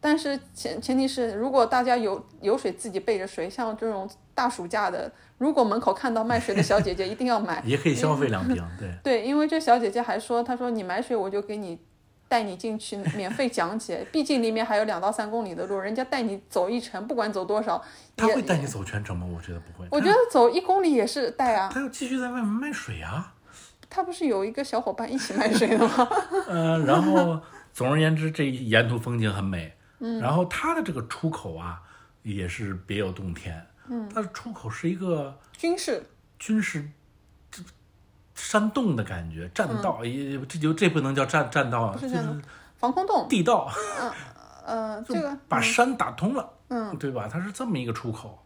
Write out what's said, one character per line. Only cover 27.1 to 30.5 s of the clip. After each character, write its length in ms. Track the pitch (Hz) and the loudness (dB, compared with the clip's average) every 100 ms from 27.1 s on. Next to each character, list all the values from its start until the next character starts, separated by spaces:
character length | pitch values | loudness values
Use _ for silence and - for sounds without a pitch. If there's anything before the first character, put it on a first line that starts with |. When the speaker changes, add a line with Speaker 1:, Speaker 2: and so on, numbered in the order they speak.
| 180 175 160 - - - | 6 4 0 -6 -20 -20
Speaker 2:
总 160 | - 127 | -2 2
而 120 | 147 | 4
言 160 | 156 156 | 4 4
之， 160 | 156 | 0
这 120 | 156 143 | 0 0
沿 380 | 127 123 110 120 | 0 4 4 4
途 100 | 120 | 2
风 180 | 113 120 | -2 0
景 160 | 110 | 0
很 120 | 101 | 0
美。 280 | 98 92 80 - _ _ | -2 -4 -6 -14 _ _
Speaker 1:
嗯。 140 | 226 226 | -6 -2
Speaker 2:
然 160 | 127 | 2
后 100 | 151 | 2
它 280 | 180 | 2